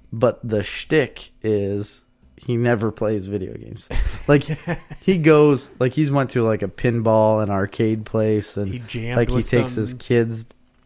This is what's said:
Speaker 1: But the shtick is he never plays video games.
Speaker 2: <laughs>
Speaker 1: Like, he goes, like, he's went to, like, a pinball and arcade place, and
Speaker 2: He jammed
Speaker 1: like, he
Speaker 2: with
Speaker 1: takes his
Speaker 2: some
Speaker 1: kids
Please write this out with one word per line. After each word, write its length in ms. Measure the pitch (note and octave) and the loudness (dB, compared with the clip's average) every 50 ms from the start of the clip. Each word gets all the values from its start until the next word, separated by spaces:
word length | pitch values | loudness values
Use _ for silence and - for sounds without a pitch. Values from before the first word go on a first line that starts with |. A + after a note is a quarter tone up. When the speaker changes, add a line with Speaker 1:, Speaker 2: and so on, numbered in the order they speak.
| _ _ | _ _
Speaker 1:
But 280 | - A2+ B2 A#2 - - | -2 0 2 0 0 0
the 220 | - A#2 G#2+ G#2 F#2+ | -4 -4 -2 -2 -2
shtick 680 | - - - - - D3+ D#3 C3 - - - - - _ _ | -4 -6 -8 -4 0 0 0 0 0 -4 -12 -18 -20 _ _
is 640 | - A2 G#2+ G2+ G2+ G2 G2+ G2+ G#2 - - - - _ _ _ _ _ _ | -2 -2 0 0 -2 -2 -4 -4 -6 -8 -10 -12 -14 _ _ _ _ _ _
he 200 | - - - A#2+ | -12 -6 -4 -2
never 340 | A#2 B2 A#2+ A#2+ G2+ A2+ G#2+ | 0 2 2 2 0 0 -2
plays 360 | G#2 - A2 G#2+ A2 G2+ F#2 G2 | -2 -2 -2 -2 -2 -2 -4 -4
video 260 | G2+ F#2+ F#2 - - | -6 -6 -6 -8 -10
games. 340 | - - A2+ - - - - - | -12 -14 -14 -16 -14 -8 -4 0
Speaker 2:
<laughs> 40 | - - - - - - | 0 0 0 -4 -2 2
Speaker 1:
Like, 160 | - D3 C#3+ - - D#3 - - F3 E3 - - - - - | 2 2 2 2 -2 -8 -8 -6 -8 -8 -8 -10 -14 -18 -4
he 180 | - F#3 G3 E3+ | 0 0 2 4
goes, 520 | D3 D#3+ D#3 D3+ D3+ D3 C#3+ B2 - - - - | 4 6 6 6 6 6 4 2 -2 -6 -4 -2
like, 120 | B2+ B2+ | -2 0
he's 180 | - D#3 D#3 C#3 | 0 0 0 0
went 200 | C#3 C#3 C3 A#2 | 0 0 0 0
to, 120 | - B2 A2+ | 0 0 0
like, 180 | A2+ A2 G2+ | 0 0 -2
a 60 | G2+ F#2+ | -4 -6
pinball 760 | - - - B2 A#2 A#2 A2 A2+ A2 A2 A2 A2 A2 G#2+ | -6 -2 -2 0 0 2 2 4 4 4 4 4 4 2
and 80 | G#2+ G2 | 0 0
arcade 540 | G2+ F#2+ G2 G2 - - A#2 A2 A2 A2 G#2+ | 0 0 -2 -2 -2 0 0 0 0 -2 -4
place, 520 | - - A2+ G#2+ A2 G#2+ G#2 G2+ - - | -4 -2 0 2 2 2 0 0 -2 -4
and 160 | G2+ G#2 G2 | -4 -4 -4
Speaker 2:
He 60 | G2 B2 | -6 -8
jammed 360 | A#2 G#2+ - A#2 - A#2+ A#2+ | -10 -10 -10 -8 -6 -2 0
Speaker 1:
like, 120 | A#2+ A#2 - | 0 2 2
he 60 | B2 | 2
Speaker 2:
with 140 | B2 A2+ - | 0 0 2
Speaker 1:
takes 240 | C3 A#2+ A2 - - | 2 2 2 0 -2
his 160 | A2+ G#2+ B2 | -4 -4 -4
Speaker 2:
some 80 | B2+ A#2+ | -4 -6
Speaker 1:
kids 460 | - - B2 A#2 A#2 A2+ A2+ A2 A2 - - _ _ _ _ _ _ | -2 2 2 2 2 2 -2 -8 -10 -14 -20 _ _ _ _ _ _